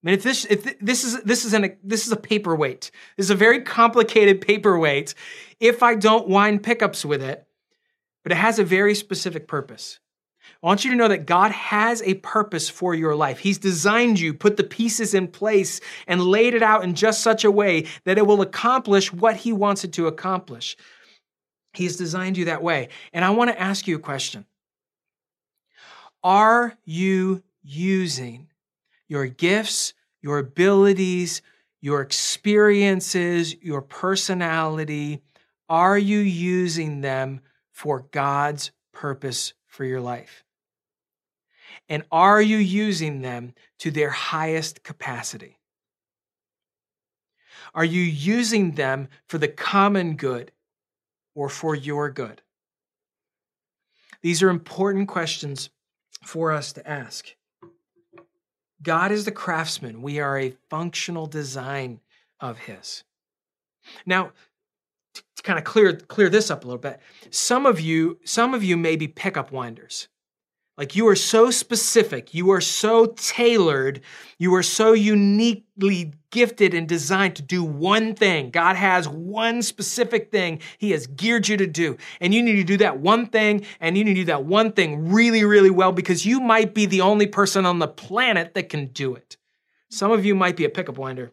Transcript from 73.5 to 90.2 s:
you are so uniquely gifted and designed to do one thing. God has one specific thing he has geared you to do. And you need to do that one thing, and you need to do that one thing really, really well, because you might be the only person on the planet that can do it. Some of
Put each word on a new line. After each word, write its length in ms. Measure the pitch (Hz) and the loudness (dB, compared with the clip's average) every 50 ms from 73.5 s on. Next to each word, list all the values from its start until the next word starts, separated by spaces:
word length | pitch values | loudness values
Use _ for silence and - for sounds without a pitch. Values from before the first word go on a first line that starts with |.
| 240 220 180 165 147 135 131 131 135 131 - - - - - - - _ | 4 4 4 2 2 0 -2 -2 -4 -6 -14 -20 -20 -20 -20 -20 -10 _
you 160 | 170 180 180 | 0 2 2
are 80 | 185 180 | 2 2
so 280 | - - - 220 220 | 0 0 2 6 6
uniquely 1200 | 226 220 208 214 214 208 202 202 202 208 226 240 220 196 _ _ _ 196 196 196 196 175 175 156 147 _ _ _ | 6 6 6 4 4 4 4 4 4 4 2 2 0 -2 _ _ _ -2 0 0 0 0 -6 -10 -12 _ _ _
gifted 420 | - 226 240 233 240 - 208 185 170 | 0 0 0 0 2 2 2 2 2
and 120 | 170 165 | -2 -2
designed 520 | 151 170 170 143 139 190 190 196 185 180 - | -2 -4 -4 -2 -2 0 0 0 -2 -2 -6
to 40 | |
do 220 | 143 135 - 151 170 | -8 -4 -4 -2 -2
one 500 | 156 147 139 156 185 202 220 220 220 214 | -4 -4 -4 -2 0 0 0 0 -2 -2
thing. 360 | 208 220 196 180 156 135 123 | 0 0 2 2 0 -4 -2
God 260 | 120 170 165 175 185 | -2 0 2 2 2
has 320 | 180 196 190 185 180 175 147 | 2 2 2 2 2 0 -2
one 540 | 143 160 170 180 202 214 220 233 233 240 | -10 -10 -12 -10 -6 -2 -2 -2 -2 -2
specific 680 | 233 - - - 208 - - - 240 226 233 220 220 _ | -4 -6 -6 -8 -8 -8 -2 -4 -2 0 -2 -4 -4 _
thing 280 | - 202 185 170 160 156 - - - _ | -2 -2 -2 -2 -6 -8 -12 -16 -12 _
he 140 | - 208 | -2 -2
has 160 | 180 151 131 127 | -2 -2 -4 -8
geared 400 | 139 135 175 226 233 233 190 175 | -12 -4 -2 0 0 0 0 0
you 80 | 214 | 0
to 100 | 202 196 | 0 0
do. 300 | 175 151 165 170 156 123 - - - - - | -2 0 -2 -2 -2 -2 -6 -12 -20 -14 -6
And 140 | 170 180 202 | -2 0 2
you 100 | 226 240 | 2 2
need 140 | 233 214 202 | 2 2 2
to 80 | 185 | 2
do 100 | 165 196 196 | 2 2 2
that 220 | 208 180 147 135 | 2 0 0 0
one 280 | 143 180 214 233 240 214 | 2 2 2 2 0 0
thing, 380 | - 220 214 208 208 208 208 - - - | 0 2 2 2 2 0 -2 -8 -16 -6
and 180 | 165 165 175 196 | -4 -2 0 2
you 60 | 214 | 2
need 120 | 214 196 | 2 2
to 60 | 185 | 0
do 40 | 185 | 0
that 180 | 165 160 143 135 | -2 -2 -4 -2
one 300 | 151 185 208 226 220 214 | 0 2 2 2 2 2
thing 400 | - 180 160 147 147 156 165 190 | 0 0 0 0 -4 -2 2 4
really, 320 | 220 233 233 226 220 214 | 4 4 6 4 4 4
really 240 | 208 208 208 196 190 | 6 8 8 8 8
well, 240 | 190 175 190 185 185 | 6 6 4 2 2
because 320 | 175 180 - 185 175 - | 0 0 0 -2 0 2
you 160 | 202 240 269 | 0 0 2
might 320 | 254 240 220 220 220 214 220 | 2 2 4 4 2 0 2
be 120 | 220 208 | 0 0
the 140 | 190 185 185 | 2 2 2
only 260 | 185 190 214 208 208 208 | 2 4 4 4 2 0
person 380 | 208 - 202 190 - 196 190 | 2 0 0 2 2 0 2
on 140 | 180 180 170 | 2 2 0
the 80 | 160 147 | -2 -4
planet 680 | - - - - 180 220 254 247 220 180 170 175 _ | -6 -12 -16 -6 -2 0 0 2 0 0 -2 -4 _
that 120 | 196 180 - | -8 -8 -6
can 200 | - 151 143 131 | -8 -8 -8 -8
do 280 | 123 - 139 131 123 | -10 -6 -6 -6 -6
it. 220 | 117 _ _ - _ _ _ _ _ _ _ _ _ _ _ | -8 _ _ -20 _ _ _ _ _ _ _ _ _ _ _
Some 220 | - - 196 202 | -10 -4 0 2
of 140 | 233 214 | 2 2